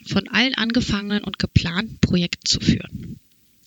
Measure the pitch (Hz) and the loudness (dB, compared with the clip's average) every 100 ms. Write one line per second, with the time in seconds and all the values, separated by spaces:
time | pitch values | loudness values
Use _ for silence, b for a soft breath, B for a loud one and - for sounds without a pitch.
0 | - 196 - 202 254 - 226 240 - 202 | -4 -2 0 0 2 0 0 0 0 -2
1 | 202 208 196 - - - 175 170 220 - | -2 -2 -2 -4 2 2 2 -2 -4 -2
2 | - 180 175 - - - - - - - | 2 2 0 -4 -4 0 2 2 0 -12
3 | - - _ _ _ _ | -12 -16 _ _ _ _